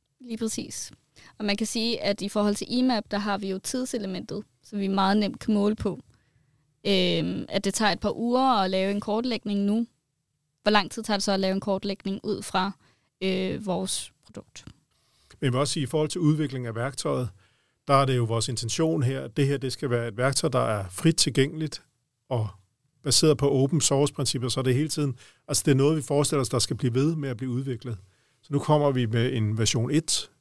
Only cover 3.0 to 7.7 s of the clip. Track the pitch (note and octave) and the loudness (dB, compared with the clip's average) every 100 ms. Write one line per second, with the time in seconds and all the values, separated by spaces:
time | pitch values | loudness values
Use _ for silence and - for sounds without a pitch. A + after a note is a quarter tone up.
3 | - G#3 G#3 G3+ G3 F#3+ - B3+ B3+ A#3 | -2 -4 -2 -4 -4 -6 -4 -4 -4 -4
4 | G3 F#3 - F#3+ - _ - G#3 G3 G3 | -6 -8 -8 -10 -10 _ -10 -4 0 2
5 | F#3+ G#3 G3+ - - G#3 G3+ A3 G3+ D3+ | 4 4 2 -2 0 2 2 0 -4 -6
6 | - _ _ _ _ _ _ _ - G3 | -12 _ _ _ _ _ _ _ 0 2
7 | F3+ E3+ D#3+ F#3+ - G3+ G3+ | 2 0 -2 -4 -4 -2 -2